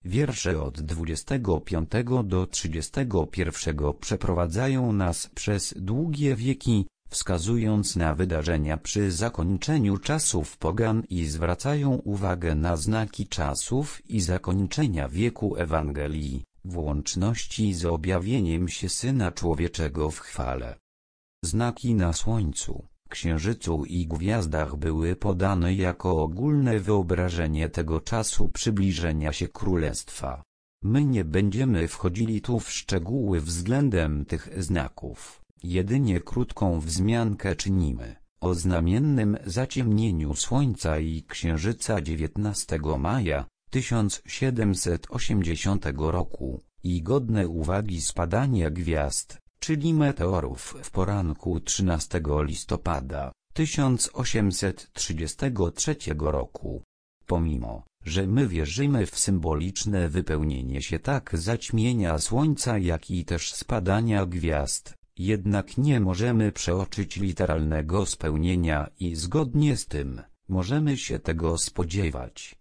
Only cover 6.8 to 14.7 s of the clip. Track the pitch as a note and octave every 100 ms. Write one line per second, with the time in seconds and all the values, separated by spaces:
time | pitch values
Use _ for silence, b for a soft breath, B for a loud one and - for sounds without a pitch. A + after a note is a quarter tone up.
6.8 | F#2+ _ - - - F2 F2+ A#2 A2 G#2+
7.8 | G2+ F2 D#2+ D2+ F2+ D#2+ D#2 D#2+ D2+ D#2
8.8 | - G#2 G2+ E2+ A2+ - E2+ G2 - D#3
9.8 | G2+ G2+ - D#3 - F2+ D2+ - D#2+ G2+
10.8 | A2+ A2+ - F2+ D#2+ D#2 E2+ F2 C3+ D3
11.8 | C#3 B2+ - G2+ G2 F2+ E2+ D#2 E2 E2
12.8 | D#2 A2 G#2+ - G#2 - D2 C2+ - B2+
13.8 | D3 - - A2 E2+ F#2 - F#2 F#2+